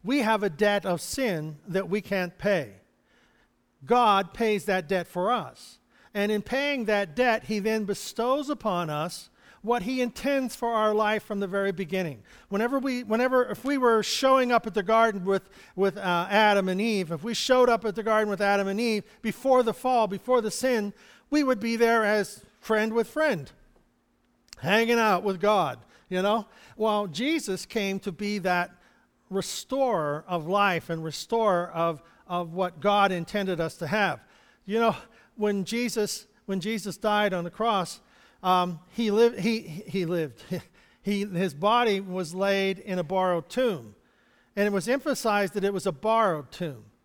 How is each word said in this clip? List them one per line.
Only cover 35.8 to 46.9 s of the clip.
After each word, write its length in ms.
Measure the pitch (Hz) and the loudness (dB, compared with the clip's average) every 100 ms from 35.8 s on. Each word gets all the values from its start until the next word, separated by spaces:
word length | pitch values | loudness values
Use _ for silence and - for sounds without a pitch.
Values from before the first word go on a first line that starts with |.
| 240 - 208 - - _ - | -2 -2 -4 -6 -12 _ -6
when 140 | 196 | -4
Jesus 380 | 196 220 196 - | -2 -4 -6 -4
died 360 | 220 208 208 | 0 2 0
on 100 | 185 | -2
the 60 | 170 | -6
cross, 500 | - 226 202 175 - _ _ _ _ | -4 0 0 -2 -8 _ _ _ _
um, 360 | 185 185 180 165 _ | 2 2 2 -4 _
he 180 | - 226 | -4 0
lived, 300 | 208 233 240 | 4 4 2
he, 200 | 190 226 | -2 -2
he 460 | 165 156 - 190 170 | -6 -14 -8 -6 -2
lived. 380 | 175 151 117 - | -2 -4 -8 -10
<laughs> 120 | 170 - _ _ _ - | -10 -10 _ _ _ -4
He, 200 | 202 202 | -4 -2
his 280 | 175 185 | -2 -4
body 460 | 139 196 240 240 196 | 0 2 2 2 0
was 340 | 196 180 165 | -2 -6 -6
laid 460 | 180 196 196 196 190 | -2 0 2 0 -4
in 180 | - 185 | -4 -4
a 60 | |
borrowed 460 | 156 190 185 175 156 | -2 0 2 0 -2
tomb. 440 | - 254 175 110 98 _ _ _ _ _ - | -2 0 -2 -10 -20 _ _ _ _ _ -2
And 100 | 208 | 0
it 60 | |
was 160 | 202 180 | 0 0
emphasized 640 | 269 311 269 - 202 196 208 | -2 -2 -2 0 0 0 0
that 100 | 196 | -2
it 80 | |
was 120 | 196 196 | 0 -4
a 60 | |
borrowed 580 | 147 220 226 214 156 127 | -4 0 2 2 0 -6
tomb 360 | - 170 131 - | -8 -8 -8 -18